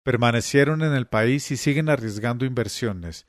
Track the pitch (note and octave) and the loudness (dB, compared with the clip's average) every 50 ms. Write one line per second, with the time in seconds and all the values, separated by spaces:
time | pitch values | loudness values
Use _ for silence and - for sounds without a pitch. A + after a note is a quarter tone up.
0 | - C3+ B2 A#2 A#2+ A#2+ A#2 A#2 A2+ - - C#3 C#3 C#3+ D#3 D#3 D#3+ D#3 C#3+ C3 | -2 -2 0 2 4 2 2 2 0 2 4 4 4 4 2 0 0 0 0 0
1 | A#2+ - - A2 A2 A#2+ C3+ C#3+ - - C#3 A#2+ - D3+ C#3 D3+ D#3 D#3 D3 - | 0 0 0 2 2 2 2 0 -2 -4 -6 -2 -2 0 0 2 2 2 0 0
2 | A2+ A2 G2+ G#2 G#2+ A#2+ A#2+ A#2+ C3 C3 B2+ B2 A2 G2+ - - - A2+ G2 F2+ | -2 -4 -6 -4 -4 -4 -2 -2 -2 -2 -2 -2 -4 -4 -4 -4 -4 -4 -4 -4
3 | E2+ E2 D#2+ - - | -8 -10 -12 -12 -16